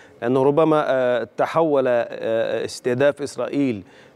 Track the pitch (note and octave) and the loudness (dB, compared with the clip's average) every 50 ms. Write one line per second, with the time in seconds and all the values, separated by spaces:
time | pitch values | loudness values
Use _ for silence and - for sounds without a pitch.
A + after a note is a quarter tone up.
0 | - - - - - A#2+ C3 C3+ C3 C#3+ C#3+ D3+ D#3+ D#3 D#3 D3+ C#3+ - C3+ C3 | -20 -20 -14 -6 -2 0 2 2 4 4 4 4 4 4 2 2 2 0 0 0
1 | B2+ B2 B2 A#2 A#2 - - - C#3 - - D#3+ E3+ D#3+ C#3+ C3+ B2+ B2+ B2 A#2+ | 0 0 0 -2 -2 -4 -4 -2 -2 0 0 0 0 2 2 2 2 2 2 0
2 | A#2 - - - - A2+ A2+ A2+ A2+ A2 A2+ A2+ A2+ A#2 - - - B2 A#2+ B2 | 0 -4 -6 -6 -4 -2 -2 0 0 -2 -2 -4 -4 -6 -8 -6 -4 -2 0 2
3 | C#3 C#3+ C#3 - C#3+ C3 - - B2 A2+ - C#3 C#3+ C3 A2+ G2 F2+ - - - | 2 2 0 0 -6 -8 -8 -6 -6 -4 -2 -2 -2 -2 -2 -4 -8 -14 -20 -20
4 | - - - | -20 -20 -20